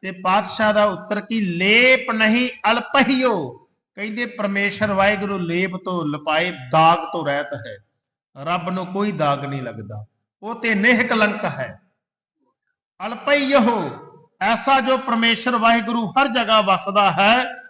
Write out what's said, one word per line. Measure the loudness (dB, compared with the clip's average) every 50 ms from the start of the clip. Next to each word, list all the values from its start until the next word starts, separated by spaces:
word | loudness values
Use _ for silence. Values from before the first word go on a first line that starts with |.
ਤੇ | -10 -10
ਪਾਤਸ਼ਾਹ | -12 -4 0 2 2 2 0 -2 -4 0 0 2 4
ਦਾ | 4 2
ਉੱਤਰ | 2 0 -2 -6 -6 -6 -6
ਕੀ, | -4 -4 -4 -2
"ਲੇਪ | -2 -2 -2 0 2 4 4 6 6 6 4 2 0 -4
ਨਹੀਂ | -2 0 2 2 4 2 0 -2 -4 -2 0 0
ਅਲਪਹਿਓ।" | 0 0 -2 0 2 2 4 4 2 2 2 0 0 0 -4 -6 -10 -16 _ _ _ _ _ _ _
ਕਹਿੰਦੇ | -12 -10 -8 -6 -6 -8
ਪਰਮੇਸ਼ਰ | -8 -6 -6 -6 -4 -2 0 -2 -2 -2 -2 -2 -2
ਵਾਹਿਗੁਰੂ | 2 2 2 2 2 0 -2 -4 -4 -4
ਲੇਪ | -4 -2 -2 -2 -2 -2 -4 -8
ਤੋਂ, | -8 -6 -4 -4 -4
ਲਪਾਏ, | -4 -4 -6 -4 -2 0 0 0 -2
ਦਾਗ | -4 -8 -10 0 2 4 6 6 4 4
ਤੋਂ | 0 -6 -6 -6 -2
ਰਹਿਤ | -2 -2 -2 -4 -6 -10
ਹੈ। | -12 -12 -14 -16 -18 _ _ _ _ _ _ _ _ _ _ _ -12
ਰੱਬ | -6 -4 -4 -4 -4 -4
ਨੂੰ | -6 -6 -6
ਕੋਈ | -6 -4 -4 -2 -2
ਦਾਗ | -2 0 0 0 0 -2 -4
ਨਹੀਂ | -8 -8 -8
ਲੱਗਦਾ, | -8 -10 -10 -12 -14 -12 -12 -14 -14 _ _ _ _ _ _ _ -12
ਉਹ | -12 -12
ਤੇ | -6 -2 0 0
ਨਿਹਕਲੰਕ | 2 4 4 4 2 2 0 2 2 2 0 0 -2 -6
ਹੈ। | -6 -6 -6 -10 -10 -10 -18 _ _ _ _ _ _ _ _ _ _ _ _ _ _ _ _ _ _ _ _ _ _ _ _ -10
ਅਲਪਹਿਓ, | -10 -10 -8 0 0 2 2 2 2 4 4 4 4 2 0 -4 -6 -8 -12 -18 -20 -20 -20 _ _ _ _
ਐਸਾ | 0 0 0 0 2 2 2 2
ਜੋ | 4 2 0 0
ਪਰਮੇਸ਼ਰ | 0 -2 -2 0 2 2 0 0 -2 -2 -2
ਵਾਹਿਗੁਰੂ | 2 4 4 2 2 0 -2 -4 -4 -4 0
ਹਰ | 2 2 2 2
ਜਗ੍ਹਾ | 2 -2 0 4 4 2
ਵਸਦਾ | 4 4 0 0 0 -2 2 2 2 2
ਹੈ | 4 4 4 4 4 2 0 -2 -8 -12 -18